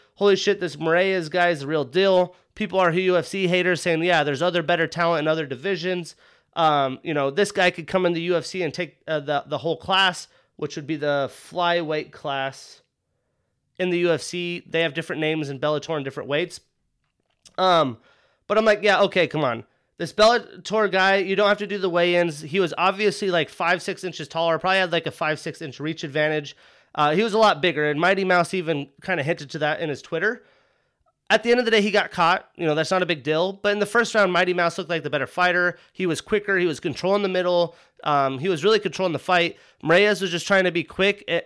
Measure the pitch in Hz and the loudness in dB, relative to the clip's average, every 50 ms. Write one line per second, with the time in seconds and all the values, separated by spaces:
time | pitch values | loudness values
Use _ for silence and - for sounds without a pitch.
0 | _ _ _ - 202 202 196 196 - 208 196 202 185 165 139 147 165 160 165 175 | _ _ _ 0 2 4 4 4 2 0 0 0 -2 -6 -6 -4 0 2 2 4
1 | 190 190 190 185 165 151 165 180 175 175 170 143 139 139 156 151 139 117 131 180 | 2 2 0 -2 -4 -2 0 2 2 2 0 -2 -4 -4 -2 -2 -2 -2 0 2
2 | 196 196 185 180 180 175 - _ _ _ _ - 214 185 202 190 185 170 160 185 | 4 4 4 4 2 0 -4 _ _ _ _ -8 -6 -2 0 2 2 2 2 2
3 | 185 185 180 170 151 - - 196 190 170 180 180 175 185 175 156 - 180 165 160 | 2 2 2 2 0 -2 -2 -2 0 2 2 2 2 2 0 0 0 0 0 0
4 | 165 180 175 156 147 147 139 131 170 180 170 175 160 147 175 165 165 147 - 170 | 2 2 2 2 2 0 0 0 0 0 0 0 0 0 0 0 0 -2 -2 -2
5 | 170 170 170 151 147 156 160 160 156 131 135 120 143 196 196 165 165 185 185 180 | 0 0 0 0 0 0 0 -2 -4 -6 -8 -6 -6 -4 -4 -4 -4 -4 -4 -6
6 | 165 - - _ _ _ _ _ _ _ - 170 165 156 151 143 139 131 131 - | -8 -10 -16 _ _ _ _ _ _ _ -2 0 2 2 2 2 0 0 -4 -6
7 | - 175 156 143 139 139 139 175 202 202 - 196 185 180 175 - 156 - - 190 | -6 -4 -2 0 -2 0 0 0 0 0 0 0 0 0 0 -2 -4 -4 -2 0
8 | 185 175 175 165 170 175 180 165 - - - 185 175 151 - - 175 143 - _ | 0 0 0 -2 -2 -2 -2 -2 -2 -4 -6 -6 -6 -4 -4 -6 -8 -8 -12 _
9 | _ - 160 151 143 143 147 143 - 139 151 143 - 170 156 160 - - 190 190 | _ -6 -6 -4 -4 -4 -4 -4 -4 -6 -6 -4 -4 -4 -4 -4 -2 0 2 2
10 | 196 185 170 - - - _ _ _ _ _ - 151 143 - 165 147 131 160 143 | 2 2 0 -2 -8 -18 _ _ _ _ _ -10 -8 -8 -8 -8 -8 -6 -6 -2
11 | 147 147 143 143 139 - - - - - 165 175 175 175 175 175 165 151 156 156 | -2 0 0 0 -2 -4 -6 -12 -20 -8 -4 -2 0 0 0 0 -2 -2 -4 -4
12 | 151 - - - - 151 139 135 135 135 131 - - - - - _ _ _ _ | -6 -8 -12 -12 -8 -6 -6 -4 -6 -6 -8 -12 -18 -20 -20 -20 _ _ _ _
13 | _ _ _ _ _ _ _ _ _ _ _ _ _ _ _ - 185 185 175 175 | _ _ _ _ _ _ _ _ _ _ _ _ _ _ _ -6 -2 -2 0 0
14 | 175 175 160 147 - - - 180 175 175 175 175 - - - 165 165 160 131 170 | 2 0 0 -2 -4 -6 -8 -8 -6 -6 -8 -10 -8 -4 -2 -2 -2 -2 -4 -6
15 | 160 - 160 147 156 156 160 160 151 139 139 131 147 151 151 147 147 - 165 151 | -8 -6 -4 -4 -2 -2 -2 -2 -4 -6 -6 -4 -2 -2 -2 -2 -4 -6 -6 -6
16 | 135 135 - 151 101 123 143 151 175 170 - - _ _ _ _ _ _ _ _ | -6 -8 -10 -10 -6 -4 -4 -2 -4 -4 -8 -14 _ _ _ _ _ _ _ _
17 | _ _ _ _ _ _ _ _ _ - _ - 185 185 175 165 151 131 113 - | _ _ _ _ _ _ _ _ _ -12 _ 0 2 4 4 4 2 0 -2 -8
18 | _ _ _ _ _ _ _ _ _ - 202 214 220 220 208 202 190 208 196 160 | _ _ _ _ _ _ _ _ _ -2 0 2 4 4 2 4 4 2 4 4
19 | 202 185 - 190 170 139 - 151 147 127 117 113 98 _ _ _ _ _ _ - | 2 2 2 2 0 0 0 -2 -2 -2 -2 -4 -8 _ _ _ _ _ _ -10
20 | 170 - - - 214 220 240 233 - - - - 147 - 196 220 214 196 170 190 | -10 -4 2 4 6 6 6 4 0 -6 -16 -16 -8 -2 0 2 2 2 2 4
21 | 185 196 196 202 185 185 190 196 208 202 208 208 208 185 202 202 185 185 170 175 | 4 4 4 4 2 2 2 2 4 4 2 0 -2 -6 -4 -2 -2 0 2 2
22 | 175 175 175 175 175 170 147 147 156 139 147 196 185 156 - - 170 190 190 190 | 2 4 4 4 2 0 -2 -6 -8 -4 0 0 0 0 0 0 0 0 0 0
23 | 214 202 - - 214 190 175 170 147 - - - 175 165 180 170 - - 185 - | 0 0 0 0 -2 0 0 0 0 -2 -4 -4 0 0 0 0 -2 -6 -8 -8
24 | - 180 156 - 147 - - 165 165 170 165 151 - 185 190 190 185 170 175 165 | -8 -10 -10 -10 -12 -8 -4 -2 0 0 0 0 0 0 2 2 0 0 -2 -2
25 | 165 151 - - 165 156 156 147 - 143 127 - 165 143 123 - 143 156 160 - | -4 -4 -6 -4 -4 -4 -4 -4 -6 -10 -10 -10 -12 -12 -10 -8 -8 -8 -6 -8
26 | - 143 131 156 151 156 156 151 143 135 - _ _ - _ _ _ _ - - | -8 -6 -2 0 0 0 0 -2 -6 -8 -14 _ _ -20 _ _ _ _ -2 0
27 | 151 147 156 180 226 226 185 220 220 208 170 147 160 180 147 135 151 151 147 147 | 2 2 2 2 0 2 2 4 4 4 4 2 0 0 0 0 0 0 0 2
28 | 170 180 196 190 196 185 185 180 165 - - 185 165 160 165 143 139 - _ _ | 2 2 2 2 2 2 4 2 2 0 -2 -4 -2 -2 -2 -4 -4 -8 _ _
29 | - - 185 160 131 151 170 151 147 135 - 156 151 147 156 - 165 151 139 117 | -8 -4 -4 -2 -2 -2 -4 -4 -6 -10 -6 -4 -2 -2 -2 -2 -4 -6 -6 -8
30 | - - 165 160 185 214 240 - _ _ _ _ _ _ _ _ _ _ _ _ | -8 -8 -4 -2 -2 -2 -2 -4 _ _ _ _ _ _ _ _ _ _ _ _
31 | _ _ _ _ _ - 202 220 220 233 240 247 247 220 220 214 202 214 185 202 | _ _ _ _ _ 0 0 2 4 4 2 2 4 2 2 2 2 2 2 0
32 | 170 - - 185 170 165 185 - - _ _ - 175 156 151 156 156 - 190 185 | 0 0 0 0 2 2 2 0 -2 _ _ -4 -2 0 0 0 0 0 0 0
33 | 180 160 170 147 117 147 156 156 180 190 196 196 - 208 202 208 202 202 - 233 | 0 0 -2 -4 -2 -2 0 0 0 -2 -4 -4 -2 -2 0 0 0 0 0 0
34 | 226 - - 220 202 180 180 170 185 180 180 180 175 170 - - 180 156 175 160 | 0 2 2 2 2 2 2 2 2 2 2 0 0 0 -2 -4 -4 -4 -4 -4
35 | 143 143 139 143 131 - - - 180 180 175 180 175 180 170 - _ _ _ - | -4 -4 -4 -4 -4 -4 -2 0 2 2 2 2 0 0 -2 -6 _ _ _ -4
36 | 185 175 156 - - - 220 208 208 - 196 185 180 175 143 - - 160 139 - | -2 -2 -2 -4 -2 -2 -2 -2 0 0 0 0 0 0 -2 -4 -6 -8 -6 -4
37 | - 185 196 208 202 190 185 180 180 180 180 175 170 165 - - _ _ _ _ | -2 0 0 0 0 0 -2 -2 0 2 2 2 0 0 -4 -12 _ _ _ _
38 | - 151 147 143 135 135 135 127 147 196 185 147 147 208 220 208 208 185 - - | -4 0 0 2 0 0 -2 -4 -4 -4 -2 0 2 2 2 2 0 -4 -4 -4
39 | 190 180 156 135 - - 180 175 170 165 - - _ _ _ _ - 151 165 185 | -2 -2 -2 -4 -2 0 2 2 2 0 -4 -10 _ _ _ _ 0 2 4 6
40 | 208 208 208 170 190 175 165 165 - - 202 190 185 180 165 180 147 - - - | 6 4 2 0 -2 -4 -4 -4 -2 0 2 2 2 2 0 -2 -4 -4 -2 0
41 | 190 202 202 202 - - 165 170 - | 0 0 0 -2 -4 -4 -4 -4 -4